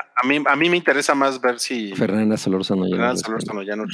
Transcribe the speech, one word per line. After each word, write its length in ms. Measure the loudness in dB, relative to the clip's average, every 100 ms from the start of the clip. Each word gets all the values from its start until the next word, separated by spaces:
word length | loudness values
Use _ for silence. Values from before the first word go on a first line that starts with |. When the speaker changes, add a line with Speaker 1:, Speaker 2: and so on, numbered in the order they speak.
| -4 0
Speaker 1:
a 100 | 2
mí, 160 | 2 2
a 100 | 2
mí 140 | 2
me 60 | 2
interesa 380 | 2 2 2
más 260 | 2 2 2
ver 180 | 0 0
si 340 | -2 -4 -4
Speaker 2:
Fernanda 420 | -2 0 2 2 0
Solórzano 480 | 0 -2 0 0 0
ya 40 |
Speaker 1:
Fernanda 200 | 0 0
Speaker 2:
nos 100 | -2
responde. 220 | -4 -6 -6
Speaker 1:
Solórzano 160 | -8
ya 120 | -6 -6
nos 120 | -6